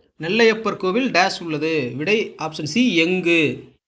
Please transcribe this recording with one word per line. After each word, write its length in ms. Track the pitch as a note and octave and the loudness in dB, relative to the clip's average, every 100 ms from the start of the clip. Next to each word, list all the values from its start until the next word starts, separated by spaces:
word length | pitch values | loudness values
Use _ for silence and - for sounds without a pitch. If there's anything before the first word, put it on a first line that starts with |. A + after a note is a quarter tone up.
| _ - | _ -10
நெல்லையப்பர் 600 | D#3 A3 A3+ A3 G#3+ G3 | -2 4 4 2 -4 -2
கோவில் 340 | F#3 G#3 C4 | -2 0 0
டேஷ் 320 | E3+ F#3+ F#3+ | 2 2 0
உள்ளது. 480 | E3+ D3+ D#3 D#3+ B2 C3 | -6 -4 -2 -2 -4 -4
விடை 400 | D#3+ G#3+ F#3+ - | 0 0 -2 -8
ஆப்ஷன் 260 | D#3 D#3 | -10 -8
சி. 320 | D3+ - B3+ E3+ | -4 0 2 2
எங்கு. 800 | E3 F#3 E3+ E3+ C#3+ G#2 - _ | 2 2 2 2 2 -2 -12 _